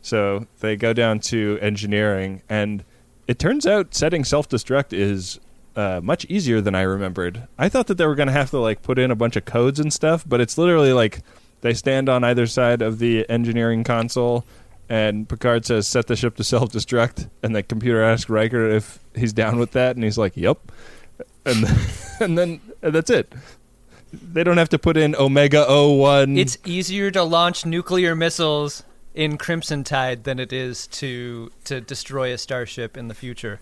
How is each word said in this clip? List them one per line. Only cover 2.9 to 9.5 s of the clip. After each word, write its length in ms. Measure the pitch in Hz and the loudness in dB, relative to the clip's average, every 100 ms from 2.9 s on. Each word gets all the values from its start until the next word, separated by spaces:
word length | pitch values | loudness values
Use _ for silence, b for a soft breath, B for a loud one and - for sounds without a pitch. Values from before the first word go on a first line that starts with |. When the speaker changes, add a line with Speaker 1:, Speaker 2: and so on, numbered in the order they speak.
| b b _ - | b b _ -6
Speaker 1:
it 120 | 143 | -2
turns 280 | 170 285 - | 0 0 2
out 280 | 208 185 | 2 0
setting 280 | - 151 170 | -2 0 0
self-destruct 720 | 131 143 151 120 - 135 139 | 0 0 0 -4 0 -2 -2
is, 480 | 87 101 98 90 - - - - - | -2 0 -2 -6 -14 -18 -20 -14 -4
uh, 220 | 101 92 | -4 -2
much 240 | 90 170 - | -2 -4 -2
easier 340 | 196 151 113 | -2 0 0
than 140 | 104 | 2
I 80 | 95 | 0
remembered. 680 | 95 95 98 92 90 104 120 - | 0 -2 -4 -4 -6 -6 -16 -4
I 100 | 160 | 0
thought 160 | 262 233 | 0 0
that 100 | 180 | 0
they 80 | 160 | 2
were 80 | |
gonna 180 | 143 143 | 2 0
have 180 | 139 135 | 0 0
to, 80 | 139 | 0
like, 240 | 113 104 | 0 -2
put 160 | - 127 | -2 0
in 120 | 127 | 0
a 60 | 113 | 2
bunch 180 | 117 113 | 0 -2
of 100 | |
codes 340 | - | -2